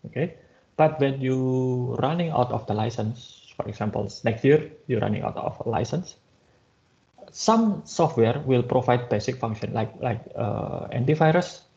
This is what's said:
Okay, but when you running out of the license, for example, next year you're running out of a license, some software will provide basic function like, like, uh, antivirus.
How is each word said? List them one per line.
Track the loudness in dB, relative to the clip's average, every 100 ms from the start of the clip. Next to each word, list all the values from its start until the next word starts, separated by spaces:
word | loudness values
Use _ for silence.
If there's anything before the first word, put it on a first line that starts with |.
| -8
Okay, | -4 -4 -6 _ _ _ 2
but | 2 4
when | 0 0
you | 0 0 0 0 0 -2 -2 -2
running | -2 0 -2
out | 0 0
of | 0 -2
the |
license, | -2 -2 -2 -6 -6 -14 -20 -20 -10
for | -10
example, | -6 -4 -4 -6 -4
next | -4 2 6
year | 4 4 -14 -4
you're | -2
running | 0 -2
out | -4 -4
of | -8 -6 -4
a |
license, | -2 -2 -4 -6 -16 _ _ _ _ _ _ _ _ _ _ -20
some | -4 2 4 4 0
software | -6 0 0 4 2 2 2
will | 2
provide | 2 0 2 0 2
basic | -2 -2 -4
function | -4 -4 -6
like, | -4 -4 -4
like, | -6 -4 -8
uh, | -6 -4 -4 -6 -8 -6 -2
antivirus. | 0 4 6 4 0 -8 _